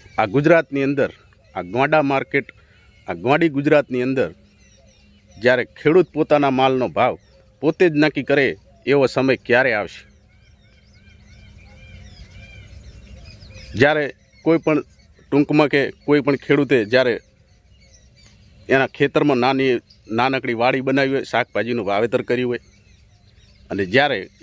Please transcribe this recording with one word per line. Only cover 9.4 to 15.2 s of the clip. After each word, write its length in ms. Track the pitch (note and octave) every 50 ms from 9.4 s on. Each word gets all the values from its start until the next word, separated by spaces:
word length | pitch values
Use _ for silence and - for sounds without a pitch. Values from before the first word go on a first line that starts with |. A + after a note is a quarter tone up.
| - - A#2+ B2 C3 B2+ A2+
આવશે? 360 | G#2 G2 E2+ - - - - _ _ _ _ _ _ _ _ _ _ _ _ _ _ _ _ _ _ _ - - - - - - - - - - - - - - - - - - - - - - - - - - - - - - - - - - - - - - - - - - - - - - - - - - - - - - -
જ્યારે 360 | C#3 C#3+ D#3 D3+ D3 B2 - _ _ _ _ - -
કોઈ 160 | D#3 E3 D#3+
પણ 220 | - D#3+ D#3 D3 - - _ _ _ _ _ _